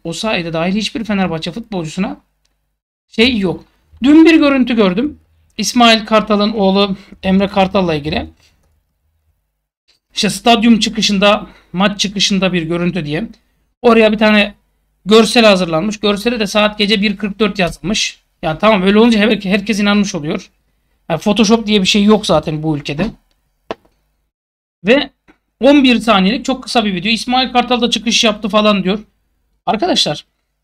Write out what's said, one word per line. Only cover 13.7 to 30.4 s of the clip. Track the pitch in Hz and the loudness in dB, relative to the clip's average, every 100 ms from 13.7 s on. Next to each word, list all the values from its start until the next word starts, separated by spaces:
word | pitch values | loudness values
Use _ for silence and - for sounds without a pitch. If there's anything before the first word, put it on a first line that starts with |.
| _ | _
Oraya | 240 226 214 | 2 4 4
bir | 214 | 2
tane | 214 208 208 - _ _ _ _ 185 | 2 2 0 -6 _ _ _ _ 2
görsel | 220 220 240 220 | 4 4 4 4
hazırlanmış. | 185 170 160 214 208 | 4 0 -2 -4 -4
Görsele | 208 202 240 240 | -4 -2 -4 -4
de | 196 | -4
saat | 214 214 208 | 0 -2 -2
gece | 202 220 | -2 0
bir | 214 202 | -2 -4
kırk | 208 208 | -6 -2
dört | 208 196 | -4 -2
yazılmış. | 170 - 165 220 - - _ - | -4 -4 -6 -4 -6 -10 _ -10
Yani | 160 156 | -6 -2
tamam | 214 202 | 0 2
öyle | 190 208 | 2 4
olunca | 240 214 | 4 4
her-, | 208 190 185 | 2 0 -2
herkes | 202 190 208 | -2 -2 -2
inanmış | 202 208 202 170 | 0 0 0 -4
oluyor. | 147 - - _ _ _ _ _ - | -6 -8 -10 _ _ _ _ _ -6
Yani | 160 | -4
Photoshop | 214 202 208 226 208 | 0 2 2 2 0
diye | 208 | 0
bir | 185 | 0
şey | 208 | 2
yok | 202 208 208 | 4 2 2
zaten | 156 165 156 | -2 -2 -6
bu | 156 147 | -4 -6
ülkede. | 151 147 220 - _ _ _ _ - - _ _ _ _ _ _ _ _ _ _ | -6 -6 -6 -8 _ _ _ _ -18 -18 _ _ _ _ _ _ _ _ _ _
Ve | 180 277 269 _ _ _ _ - | 0 0 0 _ _ _ _ 0
on | 254 285 | 4 4
bir | 254 226 | 4 2
saniyelik | 233 196 185 262 - | 2 2 2 -2 -4
çok | 262 | -6
kısa | - 240 208 | -2 -2 -2
bir | |
video. | 185 202 | -4 -4
"İsmail | 226 247 254 254 | -4 -2 -2 0
Kartal | 247 240 247 | -2 0 -2
da | 240 | -2
çıkış | 233 233 208 | -2 -2 0
yaptı" | 226 214 208 | 0 -2 -2
falan | 214 214 202 | 0 2 0
diyor. | 180 208 - _ _ _ _ _ - | -2 -4 -8 _ _ _ _ _ -6
Arkadaşlar, | 208 359 254 170 143 - _ | -4 -2 -2 -2 -6 -12 _